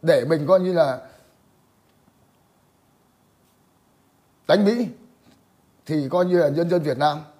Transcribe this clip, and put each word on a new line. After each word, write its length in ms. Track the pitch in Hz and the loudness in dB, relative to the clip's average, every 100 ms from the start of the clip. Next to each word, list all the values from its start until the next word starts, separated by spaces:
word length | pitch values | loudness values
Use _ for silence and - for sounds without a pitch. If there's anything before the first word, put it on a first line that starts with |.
để 220 | 160 147 | 4 2
mình 220 | 131 160 147 | 2 -2 2
coi 140 | 190 | 2
như 120 | 185 | 2
là 280 | 175 147 127 - - _ _ _ _ _ _ _ _ _ _ _ _ _ _ _ _ _ _ _ _ _ _ _ _ _ _ _ _ _ _ _ _ - | 0 0 -2 -12 -20 _ _ _ _ _ _ _ _ _ _ _ _ _ _ _ _ _ _ _ _ _ _ _ _ _ _ _ _ _ _ _ _ 0
đánh 160 | 175 | 2
Mỹ, 220 | 202 240 220 - - _ _ _ _ _ _ _ - | 2 0 -6 -10 -20 _ _ _ _ _ _ _ -8
thì 220 | 151 135 | -6 -2
coi 160 | 175 | -2
như 140 | 180 180 | 0 2
là 100 | 151 | 0
nhân 220 | 143 170 | 0 -2
dân 120 | 175 | -2
Việt 160 | 151 131 | -2 -2
Nam 220 | 147 147 - - | -2 -2 -12 -20